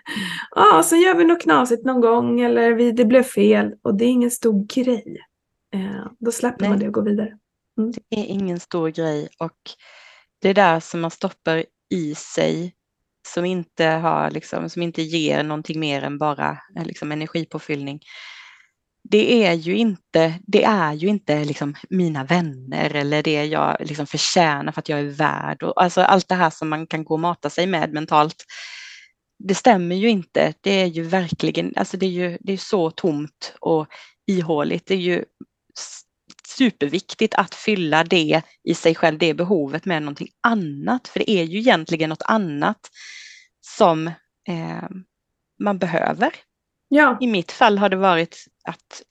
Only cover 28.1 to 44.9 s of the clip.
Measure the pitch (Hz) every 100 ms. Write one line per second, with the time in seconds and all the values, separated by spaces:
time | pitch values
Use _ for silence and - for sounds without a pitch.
28.1 | 156 151 - - - - - - - -
29.1 | _ _ - 190 190 254 202 175 180 220
30.1 | 208 165 - 156 156 196 196 185 165 165
31.1 | 190 170 - 160 165 170 - 185 190 190
32.1 | 180 180 170 - 196 - 208 160 - 185
33.1 | 147 147 _ - - - 165 151 - -
34.1 | _ - 185 160 151 151 175 - 190 175
35.1 | 175 - - - _ _ - - - -
36.1 | _ _ - - - 262 - 143 165 -
37.1 | - 220 - 190 - - 208 165 156 165
38.1 | 185 151 156 - _ - 165 165 160 170
39.1 | 156 170 151 175 196 139 151 196 160 147
40.1 | 143 - _ - 226 165 143 165 247 -
41.1 | - - 202 165 190 240 180 156 165 156
42.1 | 156 - 220 185 143 165 220 - - -
43.1 | - - - _ _ - - 196 160 160
44.1 | 165 _ _ - 170 165 165 170